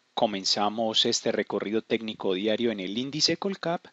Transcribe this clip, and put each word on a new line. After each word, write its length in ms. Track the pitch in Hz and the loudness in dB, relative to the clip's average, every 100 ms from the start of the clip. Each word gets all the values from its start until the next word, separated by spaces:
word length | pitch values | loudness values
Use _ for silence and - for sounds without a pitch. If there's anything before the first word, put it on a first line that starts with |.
| _ | _
Comenzamos 880 | - 117 101 95 - 104 107 113 110 | 0 2 2 0 2 2 2 0 2
este 280 | 120 110 117 | 2 2 0
recorrido 500 | 104 101 101 98 110 | 0 0 -2 0 -2
técnico 520 | - 113 110 107 110 | 0 -2 -2 -4 -2
diario 360 | 92 107 107 117 | 0 0 2 0
en 80 | 104 | -2
el 180 | 92 107 | -4 -4
índice 420 | 135 147 156 165 | -4 0 0 0
Colcap 500 | 202 190 165 175 - | -2 -4 -4 -4 -8